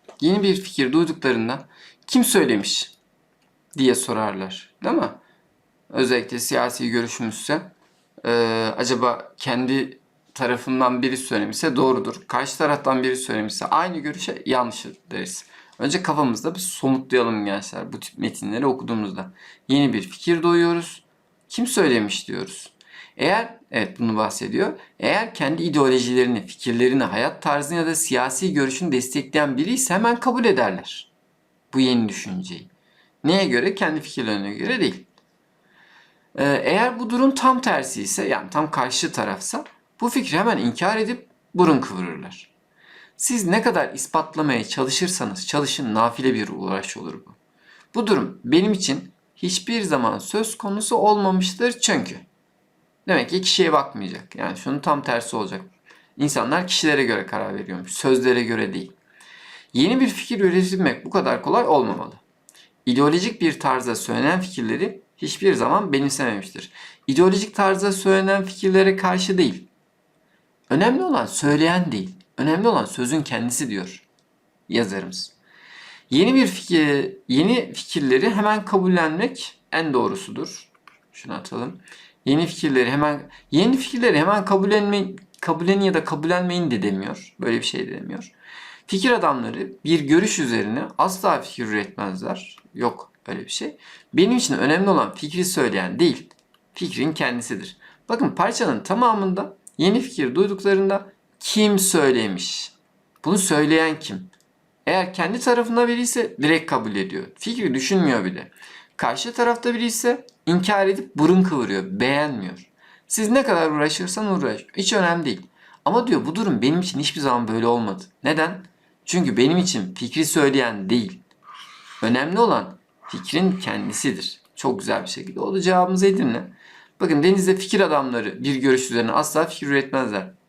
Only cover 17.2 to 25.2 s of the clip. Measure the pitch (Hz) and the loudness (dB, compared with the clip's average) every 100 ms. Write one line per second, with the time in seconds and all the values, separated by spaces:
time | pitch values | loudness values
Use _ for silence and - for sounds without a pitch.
17.2 | 117 110 101 98 98 92 90 110 - - | 2 0 -2 -6 -8 -12 -12 -12 -14 -6
18.2 | 98 - 104 110 139 131 117 113 101 92 | -6 -6 -6 -2 -2 -2 -4 -6 -6 -8
19.2 | 92 - - - - 135 143 110 92 - | -12 -16 -20 -20 0 2 2 0 -6 -8
20.2 | - 170 170 170 170 170 170 - _ _ | 0 2 4 4 4 0 -4 -14 _ _
21.2 | _ _ _ - 247 - 165 120 104 95 | _ _ _ -4 -2 2 4 4 0 -6
22.2 | - 98 95 - - _ _ - - - | -8 -8 -10 -14 -20 _ _ -20 -20 -2
23.2 | 143 208 233 - _ 120 98 - 117 107 | 0 0 -2 -12 _ -4 -4 -2 -2 0
24.2 | 107 - 104 113 220 - - _ 117 180 | -2 -2 -4 -2 -2 -4 -16 _ -2 0